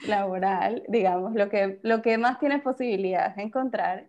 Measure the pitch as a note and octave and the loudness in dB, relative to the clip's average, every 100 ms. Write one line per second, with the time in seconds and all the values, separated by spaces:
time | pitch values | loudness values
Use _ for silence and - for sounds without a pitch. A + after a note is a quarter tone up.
0 | G#3 G#3 G3 F#3 F#3+ F#3+ G3 A#3 - A3+ | -2 0 0 0 0 2 0 -2 -2 2
1 | F#3 F3+ F#3 - G3+ G#3 G3 G3 A3 A3+ | 4 2 0 0 0 2 0 -2 0 2
2 | A3+ A3+ A#3+ B3 C#4+ C#4+ C#4 C4 B3 G3 | 2 2 2 2 0 0 -2 -2 -2 0
3 | F#3 F3+ - G3 G#3+ C4 C4 G#3+ F3 F#3+ | 0 0 0 -2 -6 -2 -2 -2 -2 -4